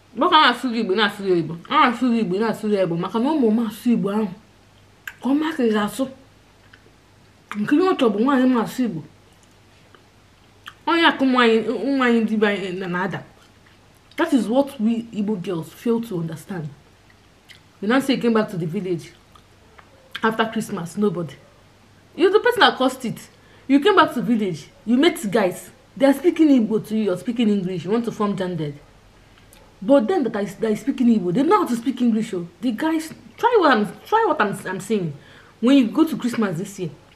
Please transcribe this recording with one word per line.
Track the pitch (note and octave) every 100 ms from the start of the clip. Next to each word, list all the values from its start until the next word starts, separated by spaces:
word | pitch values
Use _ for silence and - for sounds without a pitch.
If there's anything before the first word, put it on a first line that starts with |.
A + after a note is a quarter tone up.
| _
Ọ | A3
bụkwa | D#4+ D#4
ọ |
na-asụ | C#4+ A#3+ C4
gị | A3+
Igbo, | G3
ị | G3
na-asụ | G#3 G#3 G3
ya |
oyibo. | F3 D3+
Ọ | E3+ - C#4+
na-asụ | C4+ A#3 B3+
gị | A#3
Igbo, | F#3+ F#3
ị |
na-asụ | A3 - G#3+
ya | G3+
Igbo. | F3+ E3+
Maka | F3 A3+
na | B3+
ụmụ | D#4+ A#3
m | G#3+ A3+
asụ | - B3
Igbo | A3 F#3+ G#3
ahụ. | G#3+ - - _ _ _ _ _ - -
Ka | A#3+
ọ | C#4+
maa | D#4 D#4+
ka |
ị | A#3 G#3+
ga-asụ. | G#3 - C4 - _ _ _ _ _ - _ _ _ _ _ _ _ G#3
Nke | G#3
ihe | D4 F#4+
ọ | -
chọrọ | A#3+
bụ | G3+
nwaanyị | B3+ C4+ B3+
ma | B3 F#3
asụ | - A#3+
Igbo. | E3 - _ _ _ _ _ _ _ _ - _ _ _ _ _ _ - - -
Onye | E4 E4
akụ | D#4+ C4+
nwaanyị, | B3 A#3 A3+ A3 A#3+ A#3 C#4
nwaanyị | B3 A#3
ndị | G#3+ A3
be | G#3
anyị | G3+ F#3+ F3+ F#3+
na-ada. | F3+ F#3 D#3+ - _ _ _ _ _ _ _ _ -
That | E4
is | C#4 G3
what | B3 C#4 -
we | G#3+ A3+ -
Igbo | G3 G#3 G#3+
girls | F#3 F3 D#3
fail | - A#3+ A3+
to | A3+ F3+
understand. | E3 D#3+ - F#3+ D3+ - _ _ _ _ _ _ _ - _ _
You | G3+
now | C4
say | C4+
you | A#3+
came | A#3
back | A3 G#3+
to | F3+
the | E3
village | F#3+ F#3 E3+ - - _ - _ _ _ - _ _ _ -
after | A3 A3+ A3+
Christmas, | A3+ G#3+ G3+ E3+ -
nobody. | G#3 F3 E3 - _ _ _ _ _ _ _
You're | - F4+
the | G4+
person | A#4+ A#4
that | C4 -
caused | C4 -
it. | A3+ - - _ _ - -
You | C#4
came | G4+ F#4
back | D#4+
to | B3
village, | F#3 A#3 G3+ D#3+ - - -
you | B3+
met | E4 E4 G3+
guys. | G3+ F#3+ F3 - - _ -
They | C4+
are |
speaking | C#4 F4+ - D#4
Igbo | C4 G#3+ G#3+ -
to | A3
you, |
you're | G3+ F3+
speaking | - A#3 A3
English, | G3+ F3+ F#3
you | E3+
want | A#3
to | A#3
form | - G3+ F#3+
gendered. | F#3 F3 D3+ C#3 - - _ _ _ _ - - - _
But | G3 C#4 G#3+
then | F#4+
that | A3+ G#3
I, |
that | G3+ - A3
is | G#3+
speaking | - - A#3+
Igbo, | G#3+ F3+
they | F3+
know | D#4 G4+
how | F4
to | A#3
speak | C#4 -
English. | B3 A3 A3
Oh. | F3+ E3+ -
The | B3+
guys, | G#3 D#4 D#4+ - - - -
try | A4 A#4+
what | D#4
I'm, | A3+ G#3 - -
try | G#4+ A4
what | D4+
I'm, | G3+ F3+ D#3+
I'm | F#3
saying. | - G#3+ E3+ C#3 - - - _
When | A3+ C#4
you | A3
go | G3+ D#4+
to | C4+
Christmas | A#3+ - G#3 D#3+
this | G3+ -
year, | E3+ - -